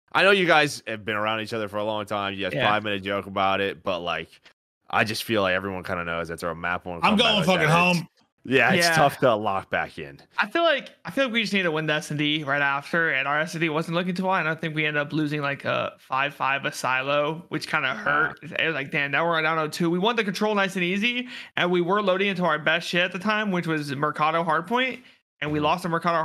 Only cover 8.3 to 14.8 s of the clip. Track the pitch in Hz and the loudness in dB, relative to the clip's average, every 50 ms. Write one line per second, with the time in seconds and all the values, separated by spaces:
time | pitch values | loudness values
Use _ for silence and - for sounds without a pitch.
8.3 | _ _ _ 113 127 131 117 117 143 175 170 170 165 160 151 143 - - 143 127 | _ _ _ 2 4 4 6 6 4 4 4 4 4 6 4 4 4 4 4 4
9.3 | 113 104 107 104 98 95 92 - - 87 80 76 - - 76 71 71 - - _ | 4 4 2 0 -2 -2 -4 -2 -2 -2 -2 -4 -8 -12 -14 -14 -16 -20 -20 _
10.3 | _ - 214 208 - 339 339 330 294 262 202 - - _ _ 165 175 269 269 254 | _ -4 -4 -2 0 2 2 2 2 0 -2 -10 -18 _ _ -6 -2 -2 -2 0
11.3 | 214 233 214 196 202 196 185 170 151 156 156 151 151 151 156 - 151 147 151 147 | 0 -2 -2 0 -2 0 0 0 0 0 0 0 -2 -2 -2 -4 -4 -2 0 0
12.3 | 151 156 151 135 139 147 143 139 139 143 143 - - 170 165 160 143 131 135 139 | 0 -2 -2 -2 0 0 2 0 0 -2 -4 -2 0 0 2 2 0 0 0 0
13.3 | 147 147 160 170 170 160 165 160 147 156 165 170 165 170 185 185 180 180 185 185 | 0 0 -2 -2 -2 -2 -2 0 0 -2 -2 -2 -2 -2 -2 -2 -4 -2 -2 0
14.3 | 190 185 160 156 160 156 - 160 151 156 | 0 0 0 -2 -2 -4 -6 -6 -2 -2